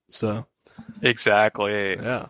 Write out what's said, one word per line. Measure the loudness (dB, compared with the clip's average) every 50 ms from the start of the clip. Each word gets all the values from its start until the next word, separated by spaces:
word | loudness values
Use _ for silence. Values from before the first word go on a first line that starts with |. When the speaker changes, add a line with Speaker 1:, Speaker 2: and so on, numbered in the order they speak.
| _ -12
Speaker 1:
So | -8 -4 -4 -4 -4 -4 -8 _ _ _ _ _ _ -20 -20 -20 -8 -2
Speaker 2:
Exactly. | 0 0 0 2 2 4 6 6 6 4 2 0 -2 -2 -2 -2 -2 -2 -4
Speaker 1:
yeah. | -4 -4 -4 -6 -6 -8